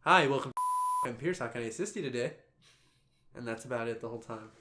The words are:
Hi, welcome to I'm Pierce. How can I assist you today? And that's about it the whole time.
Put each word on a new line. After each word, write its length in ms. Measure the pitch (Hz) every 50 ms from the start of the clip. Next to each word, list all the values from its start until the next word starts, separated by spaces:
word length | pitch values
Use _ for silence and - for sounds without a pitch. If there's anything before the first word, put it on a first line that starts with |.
| -
Hi, 240 | - 175 185 160
welcome 240 | 135 139 135 - 135
to 580 | - - - - - - - - - - 1017 131
I'm 60 | 120
Pierce. 240 | 120 131 165 185 -
How 80 | 131
can 140 | 113 - 123
I 40 | 117
assist 300 | 113 110 - 185 202 -
you 60 | 214
today? 320 | 165 131 120 120 120 151 - - - _ _ _ - - - _ _ _ _ _ _ _ _ _ _ - -
And 120 | - 120
that's 180 | 117 113 113 -
about 220 | 123 123 117 117
it 140 | 117 113 110
the 60 | -
whole 120 | 117 117 117
time. 300 | - - 117 110 110 110 - -